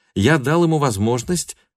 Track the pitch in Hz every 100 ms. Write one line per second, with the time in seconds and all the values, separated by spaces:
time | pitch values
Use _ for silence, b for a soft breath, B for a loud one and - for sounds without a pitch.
0 | _ - 110 156 127 165 170 156 143 98
1 | 110 123 - 175 - - _